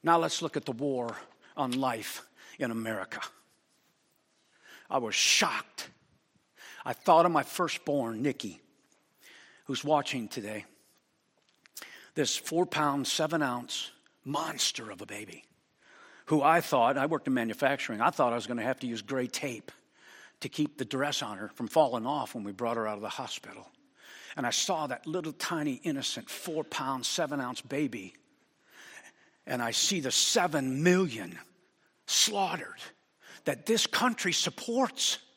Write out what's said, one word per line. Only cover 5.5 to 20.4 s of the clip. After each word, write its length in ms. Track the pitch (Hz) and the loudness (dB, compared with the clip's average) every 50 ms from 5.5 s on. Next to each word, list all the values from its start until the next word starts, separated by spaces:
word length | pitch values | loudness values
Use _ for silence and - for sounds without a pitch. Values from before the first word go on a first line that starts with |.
| - - - - _ - - - - _ _ _ _ _ _ _ _ _ _ _ _ _ - - - - - | 0 -4 -6 -8 _ -14 -14 -14 -14 _ _ _ _ _ _ _ _ _ _ _ _ _ -20 -20 -18 -12 -8
I 100 | 127 131 | -8 -8
thought 340 | - - - 170 160 170 180 | -4 6 8 8 10 10 8
of 40 | |
my 120 | 170 151 131 | 4 2 0
firstborn, 800 | - - - 180 156 - - - - 143 143 123 113 113 110 127 | 0 -2 -2 -2 -2 -2 -6 -2 0 0 0 0 0 -2 0 0
Nikki, 360 | 147 131 - - 104 87 - _ _ _ _ _ _ _ _ _ _ _ _ - - - - - - - - _ | 0 -2 -2 -6 -10 -10 -12 _ _ _ _ _ _ _ _ _ _ _ _ -20 -20 -20 -20 -20 -20 -20 -20 _
who's 180 | - 135 120 - | -6 -6 -4 2
watching 440 | 143 156 147 139 - - 131 113 104 | 4 4 4 4 0 -4 -4 -6 -6
today. 380 | - 123 104 104 107 104 - - _ _ _ _ _ _ _ _ _ _ _ _ _ _ _ _ _ _ _ - _ - - - - - - - _ | -8 -8 -8 -6 -8 -8 -10 -12 _ _ _ _ _ _ _ _ _ _ _ _ _ _ _ _ _ _ _ -20 _ -18 -18 -16 -18 -20 -20 -10 _
This 200 | - 147 - - | 0 0 0 0
four-pound, 680 | - - - 160 165 180 175 - 160 151 147 139 143 131 | -4 -4 -2 0 0 0 2 2 2 2 2 2 0 0
seven-ounce 880 | - - - 160 156 160 165 151 131 123 120 120 - - - - - - _ _ _ _ _ _ | 0 0 0 0 0 2 0 0 0 0 -4 -6 -6 -8 -8 -8 -10 -12 _ _ _ _ _ _
monster 640 | 131 147 151 160 160 151 139 - - - - 113 107 | -4 -4 -2 -2 -4 -2 -2 -2 -2 -2 -4 -10 -10
of 100 | 101 90 | -12 -12
a 60 | 107 | -12
baby, 380 | - 104 104 107 98 - - - _ _ _ _ _ _ _ _ - - - - - - - - | -12 -10 -12 -12 -12 -14 -20 -20 _ _ _ _ _ _ _ _ -20 -20 -20 -20 -20 -20 -20 -2
who 160 | - 156 151 | 2 2 4
I 180 | 139 147 160 170 | 6 8 6 6
thought, 380 | 156 - - 131 117 120 131 139 | 4 4 4 6 6 6 6 4
I 80 | 135 | 2
worked 220 | 151 165 147 - - | 2 0 0 0 0
in 80 | 131 | 0
manufacturing, 640 | 123 113 113 107 - 143 135 139 139 - - 117 107 | 2 2 0 -2 0 2 2 2 0 -2 -6 -2 2
I 80 | 113 160 | 2 2
thought 220 | 175 - 143 120 | 4 4 2 4
I 40 | 117 | 4
was 120 | 120 110 - | 0 -4 -4
gonna 160 | 123 120 107 | -6 -4 -2
have 160 | 123 135 - | -2 -2 -2
to 80 | 139 123 | -4 -6
use 160 | 117 110 101 | -6 -6 -6
gray 240 | 101 135 131 127 127 | -6 -4 -4 -4 -2
tape 440 | - - - 139 120 110 - - - - _ _ _ _ - - - - - - _ | -4 -6 -6 -6 -8 -8 -12 -16 -20 -20 _ _ _ _ -20 -20 -20 -20 -20 -20 _
to 100 | _ | _